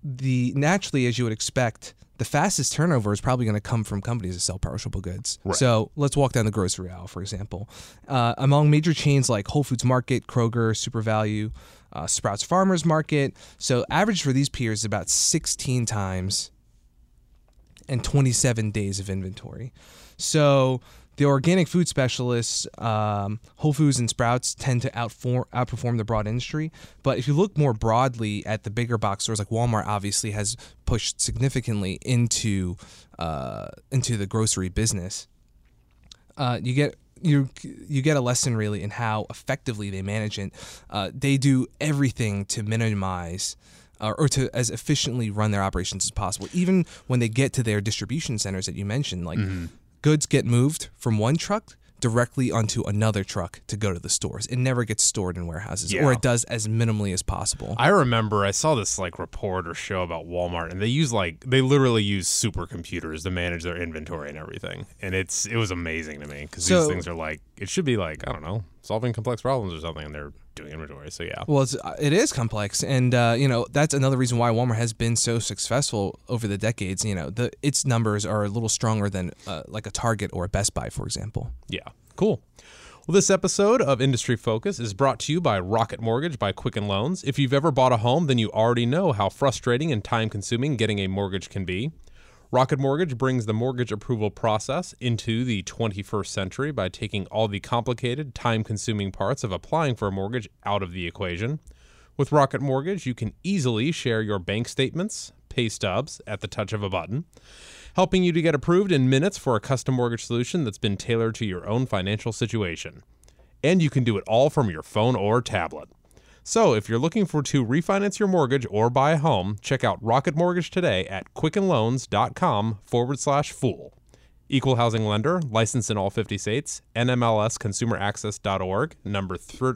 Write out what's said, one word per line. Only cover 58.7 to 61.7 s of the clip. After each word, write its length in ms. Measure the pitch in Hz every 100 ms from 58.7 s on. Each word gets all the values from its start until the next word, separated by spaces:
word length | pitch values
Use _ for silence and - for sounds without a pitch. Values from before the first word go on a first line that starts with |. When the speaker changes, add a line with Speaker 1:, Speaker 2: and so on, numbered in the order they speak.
Speaker 2:
this, 240 | 143 98 -
like, 220 | 90 -
report 480 | 85 - 107 92 85
or 80 | 85
show 260 | - 95
about 240 | 90 85 80
Walmart, 460 | 87 90 87 85
and 100 | 90
they 60 | 107
use, 260 | 135 156
like, 280 | 117 90 80 135
they 160 | 131
literally 400 | 131